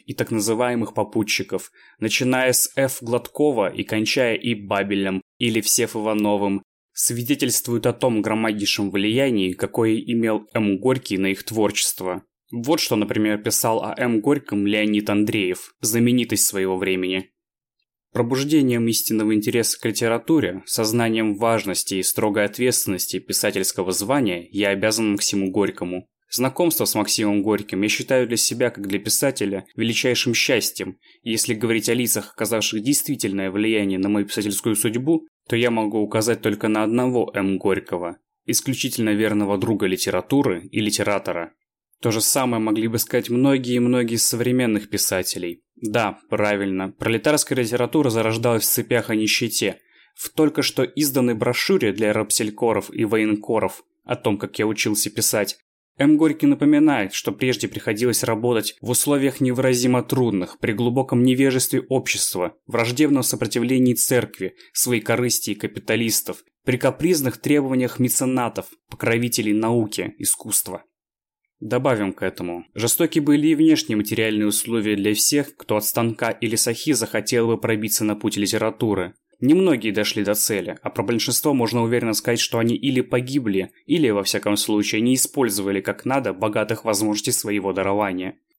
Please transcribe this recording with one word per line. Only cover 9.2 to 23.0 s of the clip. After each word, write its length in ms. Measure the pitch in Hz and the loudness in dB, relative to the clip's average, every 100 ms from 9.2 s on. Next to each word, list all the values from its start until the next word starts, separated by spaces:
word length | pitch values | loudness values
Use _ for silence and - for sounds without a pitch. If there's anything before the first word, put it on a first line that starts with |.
| 135 110 92 | 2 2 0
какое 460 | 90 98 - 113 110 | -2 -4 0 2 0
имел 500 | - 117 113 107 - | 0 0 0 0 -2
М. 260 | 113 104 98 | -2 0 2
Горький 380 | 127 131 - 95 | 0 0 -2 -2
на 100 | 95 | 0
их 160 | 98 | -2
творчество. 800 | - 110 101 101 - - 92 92 - _ _ | -4 0 0 0 -2 -2 -6 -6 -10 _ _
Вот 300 | 120 117 170 | -6 0 0
что, 160 | - 110 | 0 0
например, 420 | 104 110 107 104 | 0 0 0 0
писал 440 | 107 - 120 110 | -2 -2 0 0
о 100 | 107 - | -2 -2
М. 240 | 123 110 | 0 2
Горьком 460 | 135 147 - 101 101 | 2 0 0 -2 0
Леонид 420 | 107 107 104 107 | 2 2 2 2
Андреев, 640 | 104 107 110 92 90 - _ | 2 2 0 -2 -4 -8 _
знаменитость 640 | - 117 120 123 117 110 - | -2 2 4 2 2 0 0
своего 300 | 98 95 92 | 0 -2 0
времени. 540 | 95 92 92 92 - _ _ _ _ _ _ _ _ | 0 0 -2 -4 -6 _ _ _ _ _ _ _ _
Пробуждением 800 | 120 120 131 143 156 131 120 113 | -2 0 -2 2 2 4 2 0
истинного 460 | 110 - 110 107 | 0 0 0 2
интереса 440 | 107 113 117 110 - | 2 0 0 0 -2
к 60 | |
литературе, 800 | 117 104 117 113 - 160 98 92 | -4 -2 0 0 2 2 2 -4
сознанием 720 | - - 110 117 113 110 110 101 | -6 -2 0 0 2 2 0 0
важности 600 | 117 113 98 90 - 95 | 2 0 0 -4 -2 -2
и 60 | |
строгой 440 | 90 - 107 104 104 | -2 0 0 2 0
ответственности 720 | 104 123 120 - 90 | 0 0 2 0 -2